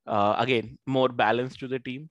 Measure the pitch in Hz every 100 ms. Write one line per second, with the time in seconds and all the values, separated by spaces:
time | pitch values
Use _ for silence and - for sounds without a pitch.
0 | - 107 101 104 120 120 110 - - 135
1 | 127 120 107 117 131 - 131 131 131 127
2 | 156